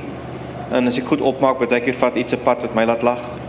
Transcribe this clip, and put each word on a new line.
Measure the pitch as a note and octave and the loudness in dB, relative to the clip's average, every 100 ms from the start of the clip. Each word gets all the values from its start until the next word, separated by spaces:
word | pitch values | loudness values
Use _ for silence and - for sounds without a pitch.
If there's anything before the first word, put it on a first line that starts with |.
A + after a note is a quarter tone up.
| - - - - - - - | -6 -10 -12 -12 -10 -10 -2
en | B2+ B2 | 0 2
as | B2 | 0
ek | B2 | 0
goed | D3 | 0
opmaak, | C#3 C3 C3+ C3 | 2 4 2 2
baie | A#2+ A#2+ | 2 2
keer | A#2+ | 0
vat | B2+ B2 A#2+ | 0 0 0
iets | B2 | -2
'n | A#2+ | 0
pad | - B2 | 2 2
wat | A2 A2 | 0 2
my | A2+ | 2
laat | A#2 | 2
lag | A#2+ B2 - - | 2 0 -4 -10